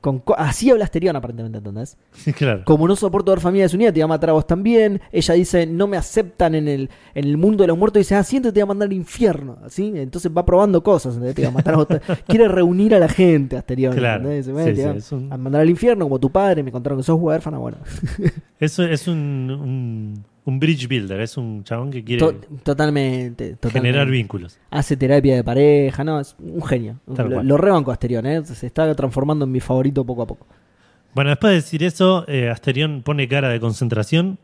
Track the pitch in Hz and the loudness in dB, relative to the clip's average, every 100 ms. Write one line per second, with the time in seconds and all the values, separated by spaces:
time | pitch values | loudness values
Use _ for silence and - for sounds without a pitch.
0 | 147 135 - - 151 - 240 233 196 165 | -2 -4 -2 0 0 0 4 4 2 0
1 | 180 147 120 117 113 110 104 101 127 _ | -2 -2 -8 -10 -10 -10 -10 -10 -12 _
2 | _ - - - 139 101 92 151 165 202 | _ -8 -6 -2 0 0 2 4 4 2
3 | 196 190 196 190 175 196 185 180 226 160 | 0 0 2 2 2 2 2 4 2 4
4 | 156 160 160 156 - 170 202 233 214 196 | 0 0 2 2 2 0 2 4 4 0
5 | - - 156 170 185 180 165 165 202 190 | -4 -2 2 2 4 0 0 -2 -2 -2
6 | - - 190 _ 170 156 151 139 135 - | -2 -2 -2 _ 0 2 -2 -4 -6 -12
7 | - - 143 151 190 214 180 165 214 208 | -14 -6 -2 2 2 4 2 4 2 2
8 | 196 196 190 269 247 202 202 202 202 190 | 4 2 2 0 0 0 0 -2 -2 -4
9 | 165 - 226 151 139 120 107 - 208 190 | -8 0 0 0 -8 -16 -14 -6 -6 -6
10 | 135 170 165 160 175 180 208 180 208 180 | -8 -6 -4 -2 2 4 4 2 4 2
11 | 131 120 123 - 131 127 160 160 151 156 | 0 -6 -6 -2 -2 0 2 2 2 -2
12 | - 170 - 226 226 185 175 180 214 208 | -2 -8 0 4 6 6 2 4 4 6
13 | 160 170 180 156 135 123 - 127 131 127 | 4 4 4 4 2 -6 -6 -2 0 2
14 | 123 107 131 147 131 139 165 101 143 104 | 0 0 -4 -6 -6 -2 0 0 -2 -4
15 | 107 139 135 131 127 147 156 170 240 220 | -8 -10 -8 -8 -2 4 4 4 2 2
16 | 156 131 135 190 196 165 135 127 127 135 | 0 0 2 2 2 2 -2 -6 -4 -4
17 | 127 165 165 156 156 147 120 113 - - | 0 2 2 0 -4 -8 -8 -10 -14 -8
18 | - - 170 - _ _ 156 - 175 156 | -8 -2 -2 -4 _ _ -4 -2 -2 -2
19 | - 165 143 139 127 139 139 131 120 113 | -2 -4 -4 -4 -6 -6 -6 -6 -6 -8
20 | 107 104 104 _ - 135 160 156 123 127 | -10 -12 -16 _ -6 0 0 0 -2 -4
21 | 98 98 113 - 117 107 101 113 135 131 | -4 -6 -6 -8 -8 -10 -8 -8 -6 -10
22 | 110 120 160 147 - 143 - 139 151 147 | -6 0 0 -2 -14 -10 -6 0 0 0
23 | 135 127 123 120 113 98 117 117 127 135 | -2 -2 -6 -10 -12 -6 -4 0 0 0
24 | 135 131 104 101 87 _ _ 147 143 135 | 0 0 -4 -8 -12 _ _ -4 -2 0
25 | 131 143 135 127 120 123 147 147 139 131 | 4 4 4 2 2 4 6 6 2 -2
26 | 147 156 139 - 165 170 - 127 110 120 | -2 -4 -6 -12 -10 -8 -4 -4 -4 -12
27 | - 127 123 127 131 143 190 180 131 113 | -10 -4 -2 -2 2 4 4 2 0 -4
28 | 120 120 123 160 151 117 123 - 156 139 | -4 -2 -2 -4 -6 -12 -8 -2 0 0
29 | 135 127 143 151 135 127 - 131 135 139 | -2 -2 -2 -2 -2 -4 -2 0 0 -2
30 | 123 120 113 - _ _ _ _ _ _ | -4 -6 -8 -10 _ _ _ _ _ _
31 | _ 131 139 143 220 180 147 156 175 - | _ -4 -2 0 2 2 0 -4 -4 2
32 | 185 185 165 139 120 117 - 131 156 143 | 2 2 -2 -4 -2 -4 -4 -2 -2 -4
33 | 131 147 131 139 135 117 113 107 120 110 | -4 -2 -2 0 0 -2 -4 -2 -2 -2
34 | 107 160 185 190 | 0 0 -2 -6